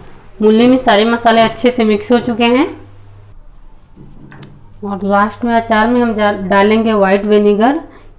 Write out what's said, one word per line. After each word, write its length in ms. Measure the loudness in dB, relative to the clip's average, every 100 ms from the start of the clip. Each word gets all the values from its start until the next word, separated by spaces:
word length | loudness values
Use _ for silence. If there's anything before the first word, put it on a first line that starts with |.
| -20 -20 -16 -2
मूली 240 | 2 4 4
में 120 | 2
सारे 260 | 2 0 0
मसाले 340 | 0 0 2
अच्छे 300 | 0 0 -2
से 140 | 0
mix 280 | -2 -2 0
हो 60 | -2
चुके 240 | -2 -2 0
हैं। 200 | 0 -2 -6 -20 -20 -20 -20 -20 -20 -20 -20 -20 -20 -20 -20 -20 -20 -20 -20 -20 -20 -20 -14
और 200 | -10 -6
last 400 | -2 0 0 -4
में 100 | -2
अचार 340 | -2 0 0 0
में 120 | 0
हम 120 | -2
जा-, 200 | -2 -2 -2
डालेंगे 520 | -2 2 2 2 0
white 320 | 0 0 0 2
vinegar, 540 | 2 2 2 0 -2 -8 -20 -20